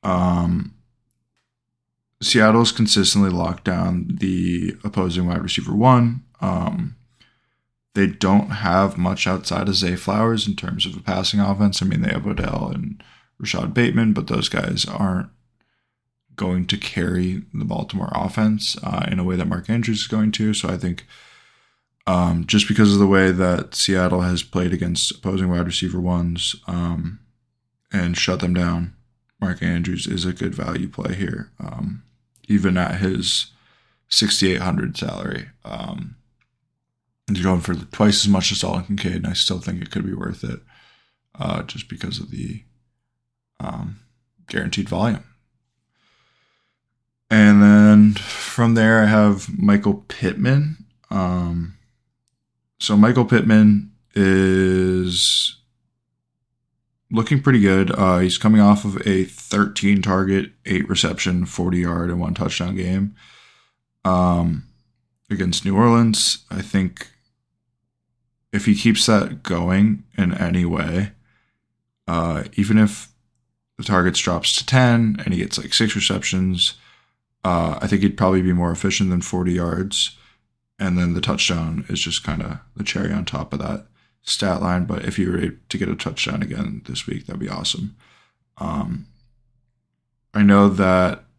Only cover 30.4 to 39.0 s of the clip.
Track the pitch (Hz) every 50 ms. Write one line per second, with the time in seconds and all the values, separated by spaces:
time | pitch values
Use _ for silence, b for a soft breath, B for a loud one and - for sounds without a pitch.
30.4 | - - - - - - 80 - - - - - - - 92 95 98 - - -
31.4 | - - _ _ - - - - - - - - - _ _ _ _ _ _ _
32.4 | _ - 104 101 98 98 92 90 90 - - 90 101 95 95 - - - - -
33.4 | - b b b b b b b b b b b b b - - 110 104 - -
34.4 | 101 92 92 - 90 90 85 - - 62 - - - - - 50 - - - 57
35.4 | - - - _ _ - 53 57 - - - - - - - _ _ _ _ _
36.4 | _ _ _ _ _ _ _ _ _ _ _ _ _ _ _ _ _ - 101 90
37.4 | 87 95 92 87 80 - 87 82 - - - - 110 107 101 - - 104 101 95
38.4 | 90 - 95 - - 87 87 87 90 - 101 101